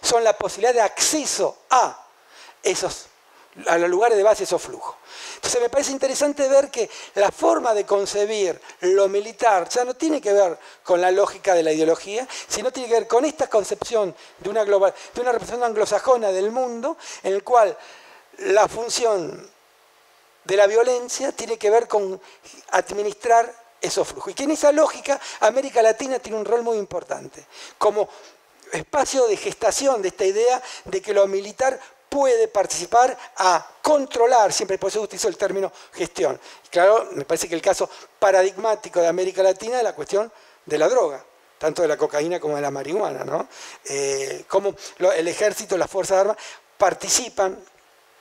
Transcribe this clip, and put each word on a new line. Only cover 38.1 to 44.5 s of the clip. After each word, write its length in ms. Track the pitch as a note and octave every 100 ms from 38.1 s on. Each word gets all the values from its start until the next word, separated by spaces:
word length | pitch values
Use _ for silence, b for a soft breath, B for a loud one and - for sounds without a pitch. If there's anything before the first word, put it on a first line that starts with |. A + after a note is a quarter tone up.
| -
paradigmático 800 | G3+ F#3+ F#3+ F#3+ A3 G#3 F3+ F3
de 60 | E3+
América 360 | F3 F#3 F#3
Latina 360 | F#3+ F#3 A3 B3
es 60 |
la 100 | G#3+
cuestión 360 | D#3+ C#3+ G3 A3 b b b -
de 120 | D3+
la 100 | D#3+
droga, 360 | B3+ E3+ C3+ - _ _ -
tanto 240 | D#3 D3
de 60 | E3
la 80 | C#3+
cocaína 440 | D3+ D3 D#3+ F3
como 160 | D#3 D3
de 60 |
la 80 | C#3+
marihuana, 540 | C#3 C#3 F#3+ F3+ C3+
¿no? 240 | - D3+ - B B B
Eh, 600 | - C#3 C#3 C3+ C#3 -
cómo 260 | -